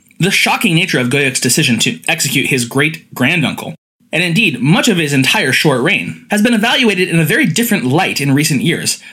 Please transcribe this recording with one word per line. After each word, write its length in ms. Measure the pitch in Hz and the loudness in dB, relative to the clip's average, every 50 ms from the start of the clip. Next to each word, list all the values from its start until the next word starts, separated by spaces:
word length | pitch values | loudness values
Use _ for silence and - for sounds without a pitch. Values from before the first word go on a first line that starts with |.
| _ _ _ - | _ _ _ -2
the 120 | 160 196 | 0 0
shocking 420 | - - - - 233 262 240 196 160 | 2 2 2 0 0 0 0 2 2
nature 260 | 165 190 165 - 135 | 2 2 0 0 0
of 100 | 123 123 | 0 0
Guyuk's 300 | 135 143 143 131 127 - | 0 0 0 0 -2 -2
decision 380 | - 127 - 170 143 131 117 - | -2 0 0 0 2 0 0 0
to 200 | - 131 - - - | 0 -2 -4 -4 -4
execute 400 | - 170 165 - 135 135 139 - | -4 -2 -2 -2 -2 -2 -2 -2
his 180 | - 147 127 120 | 0 -2 -2 -2
great-granduncle, 1080 | 120 - 135 151 156 160 - - _ - - 127 139 175 175 127 98 - - - - 165 - _ _ _ _ _ _ - | -2 -2 -2 -2 -2 -4 -8 -14 _ -6 -2 0 0 0 0 -2 -2 -4 -6 -10 -12 -14 -14 _ _ _ _ _ _ -4
and 80 | 160 | -4
indeed 380 | 180 175 165 214 226 170 127 131 | -2 0 0 0 0 0 -2 0
much 300 | 120 147 185 269 294 254 | 2 2 2 4 2 2
of 80 | 240 | 2
his 160 | 170 156 143 143 | 0 0 0 2
entire 400 | 135 131 - - 220 165 135 117 | 2 2 2 0 0 0 0 0
short 280 | - - 156 131 117 | 0 2 2 2 2
reign, 440 | 127 180 196 113 87 82 - - - - | 0 0 0 -2 -4 -6 -10 -12 -6 -4
has 120 | 208 208 | 0 2
been 120 | 208 247 233 | 2 2 2
evaluated 540 | 208 208 240 277 277 254 214 196 180 180 | 2 2 0 2 2 2 2 2 0 0
in 100 | - 165 165 | 0 2 0
a 40 | 160 | 2
very 220 | - 214 311 294 | 2 2 0 0
different 400 | 175 - 202 240 226 208 180 120 | 0 0 0 0 0 0 0 0
light 340 | 123 135 175 185 107 - - | 0 0 0 0 0 -2 -2
in 140 | 139 143 135 | 0 0 2
recent 280 | 143 147 - 247 226 | 2 2 0 0 0
years 380 | - 170 143 90 80 - - - - - | 0 0 -2 -2 -4 -6 -6 -6 -12 -16